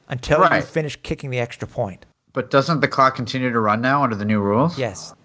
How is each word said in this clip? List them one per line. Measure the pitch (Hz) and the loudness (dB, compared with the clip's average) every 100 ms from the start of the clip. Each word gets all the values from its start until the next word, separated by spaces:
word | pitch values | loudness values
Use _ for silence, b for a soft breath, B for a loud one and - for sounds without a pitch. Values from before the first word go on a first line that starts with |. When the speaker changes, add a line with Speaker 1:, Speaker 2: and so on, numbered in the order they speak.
| - | -12
Speaker 1:
until | 123 - 151 | -8 0 4
you | 185 | 4
Speaker 2:
Right. | 104 | 2
Speaker 1:
finish | - 165 156 - | -2 -4 -6 -8
kicking | - 160 139 | -10 -8 -6
the | 127 | -4
extra | 120 - - | -6 -8 -10
point. | - 104 90 - _ _ | -6 -8 -8 -18 _ _
Speaker 2:
But | 131 123 | -8 0
doesn't | 139 135 151 | 2 2 2
the | 127 | 0
clock | - 131 131 | 4 2 2
continue | 113 131 127 | -4 -4 -2
to | 117 | 0
run | 107 110 | 2 2
now | 127 143 | 2 2
under | 131 104 | 0 -2
the | |
new | 104 107 | 0 0
rules? | 101 107 160 135 | 2 2 2 0
Speaker 1:
Yes. | 117 92 - - | -6 -6 -16 -20